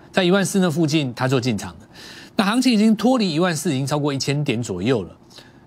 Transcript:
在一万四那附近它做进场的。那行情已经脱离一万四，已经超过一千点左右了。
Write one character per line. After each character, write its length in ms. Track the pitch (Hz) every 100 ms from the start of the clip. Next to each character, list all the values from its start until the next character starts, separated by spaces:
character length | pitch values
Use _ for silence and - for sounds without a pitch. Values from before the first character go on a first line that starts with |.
| -
在 120 | -
一 80 | 175
万 120 | 196
四 160 | 180 196
那 100 | 180
附 180 | 151 156
近 260 | 160 131
它 140 | 113 127
做 120 | 131
进 160 | 123 101
场 220 | 92 85
的。 60 | - - - - - -
那 100 | 196
行 140 | 247
情 140 | 262
已 40 | 214
经 180 | 220 220
脱 240 | 240 262
离 120 | 196
一 60 | 147
万 180 | 185 156
四， 200 | 185 135
已 20 |
经 80 | 139
超 140 | 147
过 120 | 143
一 60 | 135
千 260 | 143 143
点 200 | 143 117
左 180 | 110 90
右 220 | 107 117
了。 120 | 85 - - - - -